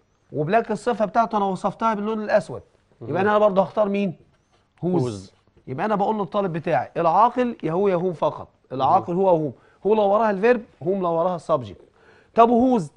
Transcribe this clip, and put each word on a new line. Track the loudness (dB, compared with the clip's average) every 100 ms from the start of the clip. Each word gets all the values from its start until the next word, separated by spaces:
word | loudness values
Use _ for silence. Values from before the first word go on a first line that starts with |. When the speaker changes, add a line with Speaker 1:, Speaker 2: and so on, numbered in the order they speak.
| _ _ _
Speaker 1:
وبلاك | -6 0 0 0
الصفه | -4 -4 -2 0
بتاعته | 0 0 0
انا | -2
وصفتها | -2 -4 -2 -2
باللون | -2 -4 -4
الاسود، | 0 -2 -2 -8 -16 _ _ _
يبقى | -6
Speaker 2:
مهم. | -2 0
Speaker 1:
انا | 2
برضه | 4 2
هختار | 0 0 -2
مين؟ | 0 -4 -6 _ _ _ _ _ _
هوز. | -4 -2
Speaker 2:
هوز. | -2 -6 -12 _ _ _ -12
Speaker 1:
يبقى | -6 -2
انا | -2
بقول | -2 -2
للطالب | -4 -4 -4
بتاعي | -4 -2 -2 -2 -2
العاقل | 0 4 4 2 -2 -4
يا | -4
هو | 0 0
يا | 0
هوم | -2
فقط، | -2 -4 -6 -12 _ _
العاقل | -2 2 2 0
Speaker 2:
مهم. | 0
Speaker 1:
هو | 2
هوم، | 2 0 -8 _ _ 0
هو | 2
لو |
وراها | 2 2 0
الفيرب، | 2 2 2 -2 _
هوم | -4 -2
لو | 0
وراها | 0 0 -2
السبجكت. | -2 -2 -2 -14 -20 _ _ _ _ 4
طب | 6
هوز | 6 4 2 -2